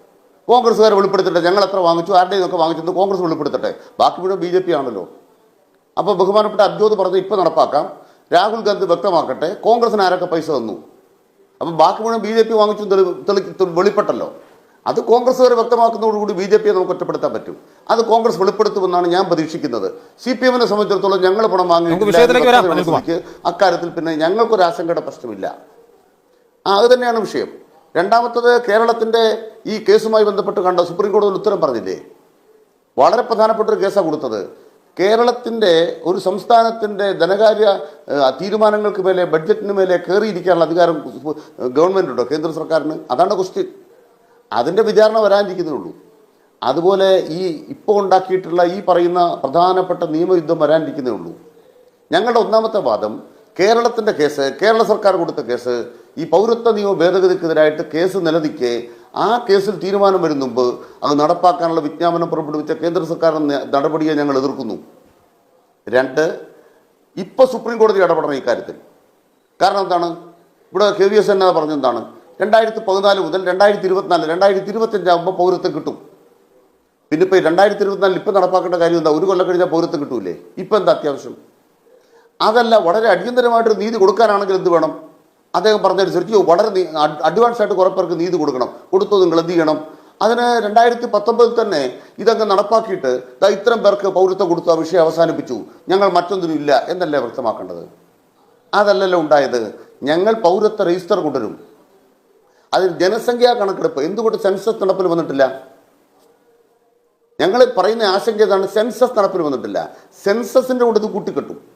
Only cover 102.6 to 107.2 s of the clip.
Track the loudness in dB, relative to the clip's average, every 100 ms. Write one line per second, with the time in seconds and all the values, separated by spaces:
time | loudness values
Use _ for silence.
102.6 | _ 0 0 0 -2 0 -2 2 2 2
103.6 | -2 -2 -4 -2 -4 -2 -2 -2 -2 -2
104.6 | -4 -2 -2 0 0 -2 -2 0 0 -2
105.6 | -16 _ _ _ _ _ _ _ _ _
106.6 | _ _ _ _ _ _